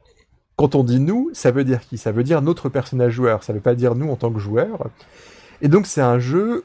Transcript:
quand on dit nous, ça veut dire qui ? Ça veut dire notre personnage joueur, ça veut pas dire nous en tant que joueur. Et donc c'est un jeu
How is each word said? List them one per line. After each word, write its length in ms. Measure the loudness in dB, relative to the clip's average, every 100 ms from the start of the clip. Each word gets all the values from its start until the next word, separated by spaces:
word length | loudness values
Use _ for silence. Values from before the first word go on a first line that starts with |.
| _ _ _ _ _ -2
quand 200 | 0 2
on 80 |
dit 160 | 2 2
nous, 300 | 2 0 -2
ça 180 | -2 0
veut 140 | 0
dire 160 | 0 -2
qui ? 180 | -4 -8
Ça 140 | -4
veut 100 | -2
dire 180 | 0 2
notre 280 | 0 -2 -4
personnage 440 | -4 -4 0 0
joueur, 300 | 2 0 0
ça 100 | -2
veut 80 | -2
pas 140 | 0
dire 220 | 2 0 0
nous 120 | -2
en 60 |
tant 160 | -2 -2
que 60 | -4
joueur. 500 | -2 -2 -2 -4 -10 -12 -20 -20 -20 -20 -20 -2
Et 60 | 2
donc 200 | 2 2
c'est 120 | 0
un 200 | 2 2
jeu 420 | 0 0 0 -4